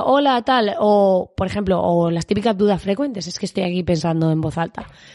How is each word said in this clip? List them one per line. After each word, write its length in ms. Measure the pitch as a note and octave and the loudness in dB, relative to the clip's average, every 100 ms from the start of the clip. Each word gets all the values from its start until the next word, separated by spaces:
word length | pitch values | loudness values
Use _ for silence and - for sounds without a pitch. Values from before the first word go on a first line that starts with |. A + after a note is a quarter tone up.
"Hola, 380 | - C4+ C#4+ B3 | 4 2 2 0
tal", 320 | A#3+ B3+ G#3 - | 2 2 2 0
o, 540 | G#3+ G#3 G3 F#3 - - | 2 4 4 2 -2 -6
por 100 | F#3+ | -4
ejemplo, 340 | G3+ F#3+ F3+ | -4 0 0
o 300 | F3+ E3+ E3+ | 2 2 2
las 160 | E3+ D#3+ | 0 -2
típicas 300 | G3+ A3 G3 | -2 0 2
dudas 260 | G#3 F#3 | 2 0
frecuentes, 440 | F#3+ G3+ C#4+ G#3 D#3+ | -2 -2 -4 -6 -10
es 120 | - | -10
que 80 | G3 | -8
estoy 180 | - | -4
aquí 180 | F3+ F3+ | -4 -2
pensando 480 | E3+ E3+ E3+ E3 D#3+ | -2 0 0 0 0
en 100 | D#3 | 0
voz 180 | D#3+ E3+ | -2 -4
alta, 280 | E3 - - - - | -6 -8 -16 -20 -20